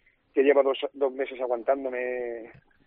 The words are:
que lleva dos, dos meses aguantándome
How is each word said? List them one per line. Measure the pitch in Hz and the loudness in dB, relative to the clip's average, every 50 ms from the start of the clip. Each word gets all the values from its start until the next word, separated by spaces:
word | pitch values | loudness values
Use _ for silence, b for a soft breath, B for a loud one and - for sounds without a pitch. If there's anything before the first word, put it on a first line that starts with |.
| _ _ _ _ _ _ - | _ _ _ _ _ _ 2
que | 151 135 | 4 4
lleva | 143 135 139 135 | 6 6 6 4
dos, | 135 131 - 147 131 - | 4 2 -2 -4 -6 -4
dos | 139 143 131 127 | -2 -2 -2 -2
meses | 135 135 131 135 123 | -4 -6 -6 -6 -6
aguantándome | 131 120 123 117 110 135 139 139 135 131 127 123 127 123 123 123 123 120 117 117 113 - - - _ _ _ _ _ | -4 -2 -2 -2 0 0 0 0 0 -6 -6 -4 -4 -4 -4 -4 -6 -6 -8 -10 -12 -16 -20 -20 _ _ _ _ _